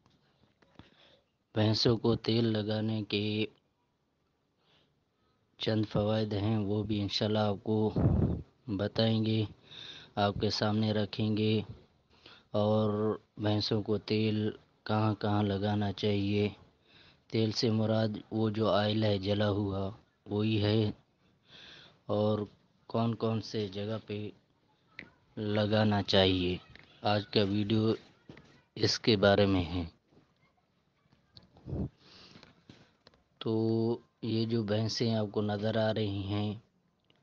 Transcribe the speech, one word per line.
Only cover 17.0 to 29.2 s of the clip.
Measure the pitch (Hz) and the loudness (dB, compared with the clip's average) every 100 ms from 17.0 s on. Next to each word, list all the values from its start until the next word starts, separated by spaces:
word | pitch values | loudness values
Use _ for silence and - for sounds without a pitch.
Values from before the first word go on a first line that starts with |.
| - _ - | -20 _ -4
तेल | 113 110 | 0 0
से | 107 120 | 0 0
मुराद | 110 110 110 110 107 - | 2 2 2 0 -4 -6
वो | 110 110 | -2 0
जो | 104 107 | 0 2
ऑयल | 98 107 107 110 | 2 2 2 0
है | 101 | 0
जला | 98 104 104 | 0 0 2
हुआ | 98 101 95 95 - _ _ 107 | 0 -2 -4 -6 -8 _ _ -6
वही | 104 110 110 | -2 0 0
है, | 104 110 104 - _ _ _ _ _ - - - - _ - | 2 2 0 -4 _ _ _ _ _ -20 -20 -20 -20 _ -4
और | 104 107 104 101 - _ _ - | 0 2 0 -4 -12 _ _ -6
कौन | 117 117 110 | -2 -2 0
कौन | 113 110 | -2 -2
से | - 113 101 | -4 -6 -6
जगह | 101 104 110 - | -6 -6 -8 -8
पे | 104 107 - _ _ _ _ _ - - _ _ - | -8 -8 -14 _ _ _ _ _ -20 -20 _ _ -6
लगाना | 107 104 104 107 107 104 | -2 0 2 4 4 2
चाहिए, | 92 101 95 92 90 90 - - - - 110 | 2 4 4 4 0 -4 -8 -20 -20 -6 -2
आज | 104 101 | -2 0
का | 113 | 0
वीडियो | 98 104 101 110 110 - - _ - - - - _ - | 0 0 0 0 2 -2 -6 _ -20 -20 -20 -20 _ -2
इसके | 107 - - | -2 0 2
बारे | 104 | 4